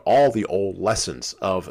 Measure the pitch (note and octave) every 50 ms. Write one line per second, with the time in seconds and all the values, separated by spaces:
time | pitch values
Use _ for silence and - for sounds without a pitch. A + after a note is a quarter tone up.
0 | - - A2+ C#3 C#3+ C3+ A#2 A2+ G2 - - F#2+ G2 G2 F#2 F2+ F2+ G#2 A2+ -
1 | - - D2 B1 - - - - - F#2+ F#2+ F#2 E2+ -